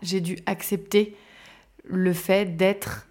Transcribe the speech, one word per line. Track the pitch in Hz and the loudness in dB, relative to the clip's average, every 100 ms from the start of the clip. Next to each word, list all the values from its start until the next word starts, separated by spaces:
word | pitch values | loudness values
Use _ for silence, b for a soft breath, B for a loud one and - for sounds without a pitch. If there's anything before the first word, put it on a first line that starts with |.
j'ai | 175 190 | -4 -2
dû | 170 185 - | -2 -6 -6
accepter | 196 - 202 - 208 208 B B B B B B _ - | -6 -4 -6 2 2 2 B B B B B B _ -6
le | 185 180 | 0 0
fait | 170 - 190 196 165 | 0 2 2 2 2
d'être | 190 202 - - - | 2 2 -4 -10 -14